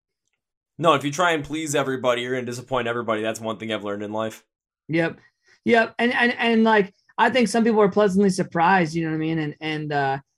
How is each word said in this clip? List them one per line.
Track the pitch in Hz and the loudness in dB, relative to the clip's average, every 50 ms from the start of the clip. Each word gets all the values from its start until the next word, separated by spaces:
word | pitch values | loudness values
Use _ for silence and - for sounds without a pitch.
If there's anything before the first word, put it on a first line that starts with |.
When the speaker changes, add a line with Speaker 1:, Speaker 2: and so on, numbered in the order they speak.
| _ _ _ _ _ _ _ _ _ _ _ _ _ _ _ | _ _ _ _ _ _ _ _ _ _ _ _ _ _ _
Speaker 1:
No, | - 156 165 147 | 0 2 4 4
if | 135 139 | 4 2
you | 147 | -2
try | 143 165 180 175 | -2 0 2 2
and | 165 151 139 | 0 0 -4
please | 147 147 156 160 147 147 | -6 -8 -8 -6 -2 -2
everybody, | 156 - 131 131 131 123 123 120 120 | -2 -2 -2 -2 -2 0 0 0 0
you're | 123 123 131 | -2 -4 -4
gonna | 127 120 | -4 -6
disappoint | 120 120 120 120 - 131 123 117 | -6 -8 -10 -6 -4 -4 -2 -2
everybody. | 117 117 120 113 110 110 107 | -2 -4 -4 -2 -2 -2 -2
That's | 110 110 113 113 | -2 -4 -4 -4
one | 113 110 110 | -6 -8 -8
thing | 87 110 110 107 | -6 -6 -6 -6
I've | 104 101 | -4 -4
learned | 104 101 101 104 | -6 -6 -6 -6
in | 104 107 | -6 -4
life. | 110 110 110 - - _ _ _ _ _ _ _ _ _ | -4 -4 -6 -8 -12 _ _ _ _ _ _ _ _ _
Speaker 2:
Yep. | - 156 165 165 165 - - _ _ _ _ _ _ _ _ - | -4 -2 -2 -2 -2 -4 -10 _ _ _ _ _ _ _ _ 0
Yep. | 220 233 226 226 226 - - | 2 4 4 2 2 -2 -2
And, | 233 240 262 | 0 0 0
and, | 226 240 240 - | 0 0 0 0
and, | - 240 233 233 220 220 | 0 0 2 2 4 4
like, | 226 220 208 190 190 - _ _ _ _ | 4 4 4 2 0 -4 _ _ _ _
I | - 220 240 | 0 0 2
think | - 254 233 - | 2 2 2 2
some | - 233 220 | 2 2 2
people | 233 214 214 | 4 4 4
are | 208 190 | 4 4
pleasantly | 196 208 214 202 185 196 208 196 | 4 2 2 2 4 2 2 2
surprised, | 185 190 170 - - 170 165 180 196 185 170 151 160 | 2 0 -4 -2 0 0 2 4 4 2 2 0 -2
you | 170 165 | -4 -4
know | 160 | -2
what | 156 | -2
I | 156 | -2
mean? | 156 160 165 160 | -2 -2 -2 -2
And, | 151 147 151 - | -2 -4 -6 -8
and, | 156 156 156 151 151 147 147 | -6 -6 -6 -6 -4 -2 -2
uh, | 143 139 135 135 139 - _ _ | 0 0 0 -2 -4 -6 _ _